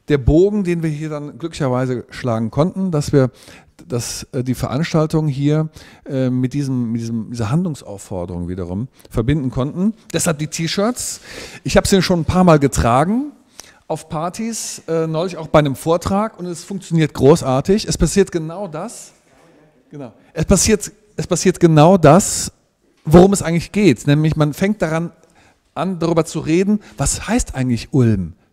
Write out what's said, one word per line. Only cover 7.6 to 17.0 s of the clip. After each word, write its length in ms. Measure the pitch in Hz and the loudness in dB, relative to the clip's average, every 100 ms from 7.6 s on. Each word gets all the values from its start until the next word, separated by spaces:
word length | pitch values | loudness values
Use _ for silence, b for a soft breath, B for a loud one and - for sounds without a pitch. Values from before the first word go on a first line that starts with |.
| 185 135 - 101 - 95 87 87 87 | -2 -6 -12 -16 -10 -8 -6 -6 -6
wiederum 400 | 92 87 95 131 B B | -6 -6 -6 -8 B B
verbinden 400 | - 113 156 131 | -4 0 0 -2
konnten. 440 | 131 139 165 202 214 b | -4 -4 -2 -4 -4 b
Deshalb 260 | 165 170 147 | -4 -2 -4
die 80 | 151 | -6
T-Shirts. 760 | - 165 - 208 247 - - B B B B | -6 -6 -2 -4 -4 -8 -12 B B B B
Ich 120 | 143 202 | 0 0
habe 120 | - | 4
sie 120 | 196 | 2
schon 200 | - 180 | 2 0
ein 40 | |
paar 200 | 151 180 | 0 2
Mal 160 | 180 156 | 6 6
getragen 720 | 139 - 123 120 165 233 294 - _ B B B B | 4 2 2 2 2 0 -4 -10 _ B B B B
auf 200 | 156 - | -10 -8
Partys, 760 | 160 170 180 220 220 - - - | -8 -8 -6 -8 -8 -10 -12 -6
äh, 220 | 165 160 | -4 -2
neulich 280 | 160 185 160 | -2 -4 -6
auch 120 | 156 | 0
bei 100 | 160 | 2
einem 160 | 147 | 2
Vortrag 640 | 131 160 175 - 196 214 - | -2 -2 -2 0 -2 -4 -6
und 80 | 180 | -12
es 160 | 165 | -12
funktioniert 500 | - 196 - 165 | -12 -12 -2 0